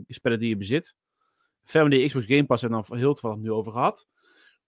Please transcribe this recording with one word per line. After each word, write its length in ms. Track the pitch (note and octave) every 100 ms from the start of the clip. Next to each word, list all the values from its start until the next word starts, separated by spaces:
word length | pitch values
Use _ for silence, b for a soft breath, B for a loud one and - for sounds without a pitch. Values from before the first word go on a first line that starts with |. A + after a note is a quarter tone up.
| -
spellen 300 | - B2 A2+
die 100 | A#2
je 80 | G2+
bezit. 400 | G2 D3+ - _ _ _ _ _ _ _
Family 440 | - D#3 D3+ C3+ C#3+
Xbox 200 | C3+ G#2+
Game 180 | C#3+
Pass 180 | C#3+ A#2+
hebben 180 | A#2 A2+
we 60 | -
dan 100 | A#2+
heel 140 | C#3
toevallig 240 | C#3+ A2+ G#2+
nu 140 | A2
over 200 | G#2+ G#2+
gehad. 360 | A2+ E3+ - _ b b b b b